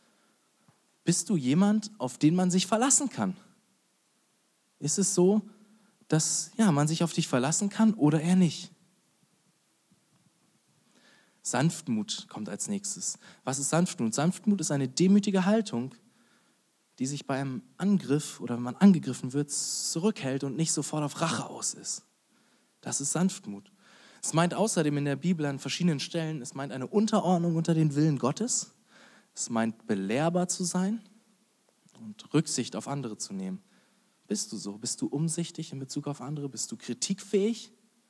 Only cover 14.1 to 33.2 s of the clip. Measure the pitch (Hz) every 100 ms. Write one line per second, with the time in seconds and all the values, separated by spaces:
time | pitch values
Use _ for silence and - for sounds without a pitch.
14.1 | 127 165 - 214 202 - 143 131 131 185
15.1 | 202 202 190 180 220 214 120 131 - _
16.1 | _ _ _ _ _ _ _ _ - 131
17.1 | 143 - 135 139 127 - - 190 196 127
18.1 | 147 147 - 117 120 123 123 202 170 131
19.1 | 127 127 139 147 - - - - 170 202
20.1 | - 135 131 139 143 160 - 139 151 147
21.1 | - 165 - - - - - - - -
22.1 | _ _ _ _ _ _ _ - - 139
23.1 | 156 185 - 107 101 - _ _ - -
24.1 | - - 156 175 135 214 - 151 143 143
25.1 | 135 175 170 147 139 139 - 175 143 -
26.1 | 170 160 156 120 139 139 131 127 208 214
27.1 | 214 165 180 170 165 165 160 156 143 156
28.1 | 135 123 151 233 - - _ _ - -
29.1 | - _ - - 113 113 110 - 101 95
30.1 | 123 165 175 180 - 175 180 190 226 -
31.1 | _ _ _ _ _ _ _ _ - 110
32.1 | 104 - 147 - - 113 104 - 143 123
33.1 | 104